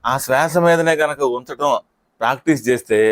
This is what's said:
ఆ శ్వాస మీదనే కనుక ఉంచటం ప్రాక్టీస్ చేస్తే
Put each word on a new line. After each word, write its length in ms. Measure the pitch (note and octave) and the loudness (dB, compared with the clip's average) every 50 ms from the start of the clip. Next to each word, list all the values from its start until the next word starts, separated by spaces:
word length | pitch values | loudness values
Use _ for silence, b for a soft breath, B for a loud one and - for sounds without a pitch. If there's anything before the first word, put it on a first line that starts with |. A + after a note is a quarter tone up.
| _ A#2 | _ -4
ఆ 20 | B2+ C#3 - | -4 -4 -2
శ్వాస 300 | - C3 C3+ D#3 E3 D3+ F3+ E3+ | -2 0 0 0 0 0 0 2
మీదనే 300 | E3+ E3+ E3 E3 E3 D#3+ D3+ | 2 2 2 2 0 0 0
కనుక 180 | D#3 D3 D3 C3+ C#3+ C3 A#2+ | 0 -2 -2 -2 -2 -2 -2
ఉంచటం 340 | B2 B2+ - C#3+ B2 D3 C#3+ B2+ G#2+ - _ _ _ _ _ _ _ | -4 -8 -10 -8 -4 -2 -2 -2 -2 -4 _ _ _ _ _ _ _
ప్రాక్టీస్ 420 | A2+ A#2 C3+ C3 _ D#3+ D#3 C3 A2 A#2+ | -2 -2 -2 -2 _ -2 -2 0 0 -2
చేస్తే 300 | B2 A#2+ - - A2 G#2+ A2 A2 | -2 -2 0 -2 0 2 4 2